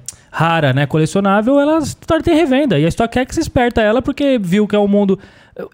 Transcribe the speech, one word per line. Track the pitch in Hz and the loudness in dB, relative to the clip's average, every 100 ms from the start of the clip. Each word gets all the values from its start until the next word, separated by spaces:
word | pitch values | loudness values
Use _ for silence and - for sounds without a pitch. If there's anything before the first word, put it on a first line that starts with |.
| - - _ | -12 -20 _
rara, | - 165 165 143 | -4 0 0 0
né, | 131 | 0
colecionável, | 143 160 156 196 196 202 220 285 | 0 0 0 0 2 2 2 2
ela | 285 320 | 2 0
se | 277 - | -2 -8
torna, | - 320 | -4 -2
tem | 349 | 2
revenda. | 311 320 254 302 147 | 2 2 0 2 0
E | |
a | 165 | 0
StockX | - 233 254 254 330 | 0 -2 -2 -4 -4
esperta | 302 269 240 233 | -4 0 0 0
ela | 214 240 | 0 0
porque | 262 277 277 254 | -2 -2 0 0
viu | 180 202 202 | 0 0 2
que | |
é | 208 | 0
um | 202 | 2
mundo, | 202 202 196 - - _ - | 2 2 -2 -6 -20 _ -18
eu, | - | -10